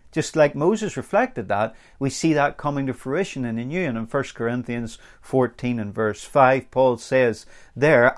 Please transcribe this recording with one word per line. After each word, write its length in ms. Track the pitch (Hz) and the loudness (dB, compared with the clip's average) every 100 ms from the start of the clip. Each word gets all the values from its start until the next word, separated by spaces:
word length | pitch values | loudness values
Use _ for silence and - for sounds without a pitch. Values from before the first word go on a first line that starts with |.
| - | -10
Just 260 | 160 - 160 | -4 -2 2
like 180 | 147 135 | 2 2
Moses 400 | 165 214 214 - | 0 0 -2 -8
reflected 540 | - 196 254 - 98 | -2 0 -2 -4 -4
that, 260 | 101 113 - - - | -2 -2 -6 -20 -6
we 100 | 135 | -6
see 220 | - 160 | 0 0
that 240 | 147 143 - | 2 2 -2
coming 320 | 147 143 135 | -4 -4 -4
to 60 | |
fruition 500 | 123 131 151 196 139 | -6 -6 -4 -4 -6
in 140 | 120 113 | -6 -4
the 80 | 123 | -4
New. 200 | 175 165 | -4 -4
And 120 | 113 | -4
in 100 | 113 | -4
First 260 | 143 131 | -4 -4
Corinthians 640 | - 117 123 123 120 117 - - - | -4 -4 -4 -4 -6 -8 -12 -20 -20
fourteen 580 | - 131 123 - 123 120 | -4 0 0 -2 -4 -4
and 160 | 104 | -4
verse 300 | 98 110 104 | -2 -2 -4
five, 480 | - 147 131 135 - | -2 4 4 4 0
Paul 240 | 127 131 117 | 0 2 2
says 500 | - 131 120 107 - - - - | 0 2 2 0 -8 -20 -16 0
there, 400 | 147 131 120 | 4 6 6